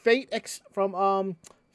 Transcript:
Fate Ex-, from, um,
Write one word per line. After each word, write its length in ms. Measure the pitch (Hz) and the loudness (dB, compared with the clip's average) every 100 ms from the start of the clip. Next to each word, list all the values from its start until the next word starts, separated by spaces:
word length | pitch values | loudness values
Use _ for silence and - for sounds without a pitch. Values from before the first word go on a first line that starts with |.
Fate 260 | 233 247 - | 2 2 0
Ex-, 300 | 226 - - - | -8 -8 -14 -10
from, 220 | - 196 | -4 -2
um, 420 | 185 196 196 190 175 - _ _ | 0 0 2 -2 -6 -14 _ _